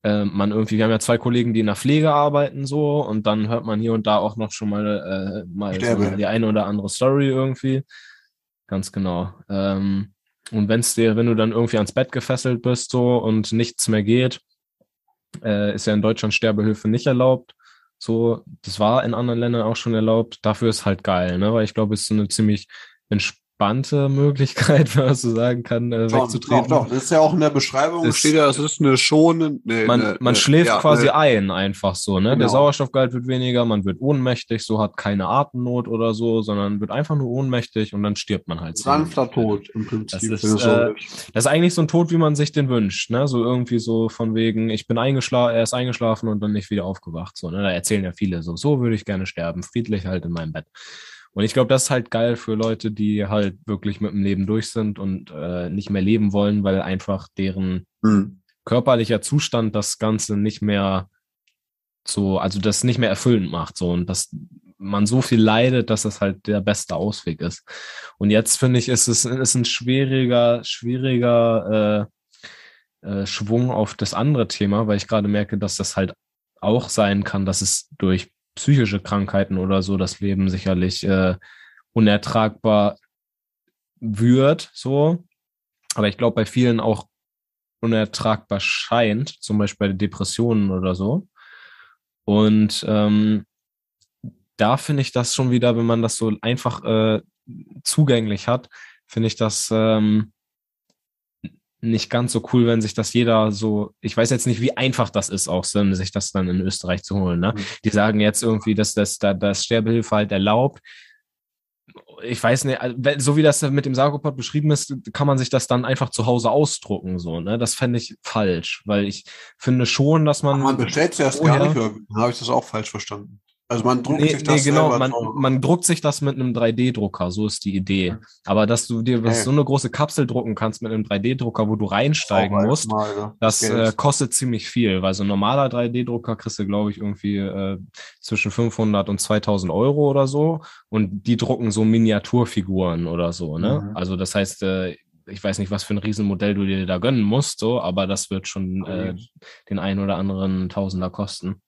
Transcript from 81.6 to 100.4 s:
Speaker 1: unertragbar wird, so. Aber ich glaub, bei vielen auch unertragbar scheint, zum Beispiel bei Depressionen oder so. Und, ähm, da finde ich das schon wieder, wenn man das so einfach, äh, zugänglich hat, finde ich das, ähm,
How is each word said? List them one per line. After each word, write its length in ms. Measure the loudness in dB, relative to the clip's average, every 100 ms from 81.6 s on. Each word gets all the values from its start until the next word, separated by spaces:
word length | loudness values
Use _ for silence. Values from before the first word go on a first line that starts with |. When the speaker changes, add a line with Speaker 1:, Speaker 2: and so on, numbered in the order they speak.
| -20 _ _
Speaker 1:
unertragbar 1040 | 2 4 4 0 0 0 0 2 4 2 -2 _ _ _ _ _ _ _ _ _ _
wird, 720 | -8 0 4 6 6 2 -4
so. 500 | -10 -2 2 2 0 _ _ _ _ _ _ _ -2
Aber 120 | -2
ich 100 | 2
glaub, 180 | 0 0
bei 100 | -2
vielen 340 | 2 2 2
auch 280 | 0 -2 -4 _ _ _ _ _ _ _
unertragbar 800 | 0 0 0 -2 0 -2 _ -4
scheint, 720 | -2 -4 -2 0 2 0 -4 -10
zum 160 | -4 0
Beispiel 320 | 0 0 -2
bei 40 |
Depressionen 800 | 0 -4 -2 -6 -2 0 2 0
oder 240 | 0 -2 -2
so. 320 | -2 -2 -4 _ -20 -20 -20 -20 -20 _ _ _ 0
Und, 600 | 4 6 4 2 0 -2
ähm, 580 | 2 2 2 2 0 -4 _ _ _ _ _ _ _ -20 _ _ 0
da 200 | 2 2
finde 240 | 0 -2
ich 100 | 0
das 220 | -2 -2
schon 160 | 0 2
wieder, 260 | 4 2 2
wenn 100 | 2
man 160 | 2
das 140 | 0 0
so 140 | -2 0
einfach, 420 | -2 -2 -2 -4
äh, 380 | -2 2 2 0 -4 _ -20 -20 -18 -10
zugänglich 640 | -4 2 4 4 2 -4 -2
hat, 220 | -2 -4 -20 -20 _ _
finde 200 | -2 -2
ich 80 | 0
das, 340 | -2 -2 -2
ähm, 600 | 2 4 4 4 2 0 _